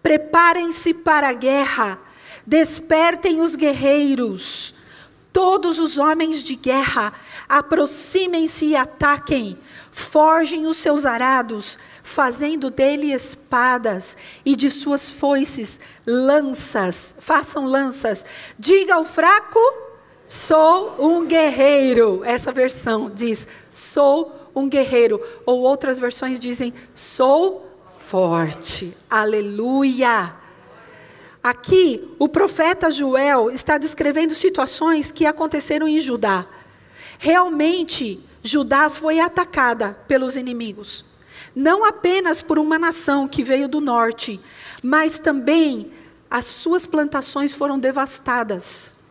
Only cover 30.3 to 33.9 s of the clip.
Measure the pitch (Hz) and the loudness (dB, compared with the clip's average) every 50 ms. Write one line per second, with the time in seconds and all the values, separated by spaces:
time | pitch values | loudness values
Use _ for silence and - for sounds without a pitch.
30.3 | 165 - - - - - - - - - - - - - - - - - - - | -10 -16 -20 -20 -20 -20 -20 -20 -20 -20 -20 -20 -20 -20 -20 -20 -20 -20 -20 -20
31.3 | - _ _ 240 240 240 - - 370 370 370 320 247 214 - - - - 285 302 | -20 _ _ -4 -4 -4 -2 2 4 4 6 4 2 0 -6 -14 -4 -2 -2 0
32.3 | 302 339 381 - - - 320 320 370 370 359 320 294 269 285 269 254 262 269 285 | 2 2 0 0 2 0 0 0 0 0 0 -2 0 0 -2 0 2 2 2 4
33.3 | 285 262 220 226 254 262 - - 302 294 277 320 | 2 2 2 0 -2 -4 -2 0 -2 0 0 -4